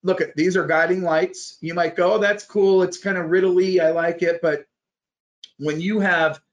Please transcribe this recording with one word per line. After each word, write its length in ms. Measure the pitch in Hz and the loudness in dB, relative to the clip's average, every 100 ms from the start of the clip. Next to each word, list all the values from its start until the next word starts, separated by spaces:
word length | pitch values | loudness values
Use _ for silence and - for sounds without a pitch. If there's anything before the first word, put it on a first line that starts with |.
look, 160 | 180 180 | -2 -2
at 160 | 156 - | -2 0
these 220 | 175 185 | 0 0
are 100 | 156 | 0
guiding 360 | 160 165 185 | 0 2 0
lights. 540 | 175 160 180 - - - | 0 0 0 -6 -18 -12
You 140 | 165 170 | -8 -2
might 200 | 165 - | -2 0
go, 200 | 180 208 | 0 2
"Oh, 20 | |
that's 280 | 202 202 - | 0 -2 -4
cool. 380 | 208 196 190 | 0 4 4
It's 140 | 185 180 | 2 -4
kinda 240 | 202 185 | -6 -4
riddly. 580 | 160 180 185 180 190 180 | 0 2 2 2 2 2
I 120 | 160 | 2
like 300 | 165 165 170 | 2 -2 -2
it." 200 | 175 170 | -2 0
But 240 | 165 147 - _ _ _ _ _ _ _ - _ | -2 -2 -6 _ _ _ _ _ _ _ -20 _
when 200 | 147 151 | -6 -4
you 220 | 180 214 | -2 0
have 400 | 196 170 160 160 _ | 0 2 0 -2 _